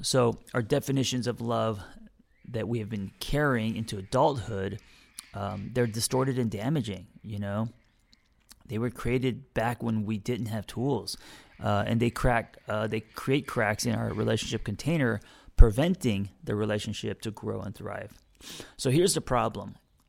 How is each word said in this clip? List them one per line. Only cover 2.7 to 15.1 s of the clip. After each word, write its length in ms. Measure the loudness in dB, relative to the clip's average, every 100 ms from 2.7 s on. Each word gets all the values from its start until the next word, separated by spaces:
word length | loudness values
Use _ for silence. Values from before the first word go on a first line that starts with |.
| -2
have 100 | -2
been 220 | -6 -6 -8
carrying 560 | -2 2 4 2 0 -2
into 220 | -4 -6
adulthood, 840 | -2 2 2 2 -4 -4 -4 -6 -14 -20 -20 -20 -14
um, 380 | -8 -6 -6 -4
they're 140 | 0 0
distorted 520 | 0 0 0 2 0
and 100 | -2
damaging, 580 | -2 -2 -2 -2 -8 -12 -16
you 160 | -10 -6
know? 320 | -4 -2 -4 -8 _ _ _ _ _ _ _ -20 -8
They 120 | -4
were 140 | -4
created 600 | -2 0 0 0 -2 -4
back 300 | -2 0 0
when 220 | -2 0 -2
we 120 | -4
didn't 280 | -2 -4 -2
have 200 | -4 -6
tools, 520 | -4 -2 -2 -4 -12 -14 -20 -20 -4
uh, 220 | 2 2 4
and 140 | 2
they 100 | 2
crack, 480 | 4 4 4 0 -10 -4
uh, 180 | -2 0
they 140 | -2
create 440 | -6 -6 0 0 0
cracks 400 | 0 2 2 0
in 80 |
our 200 | 0 -2
relationship 500 | 0 0 0 0 -4
container, 560 | -4 -4 0 2 2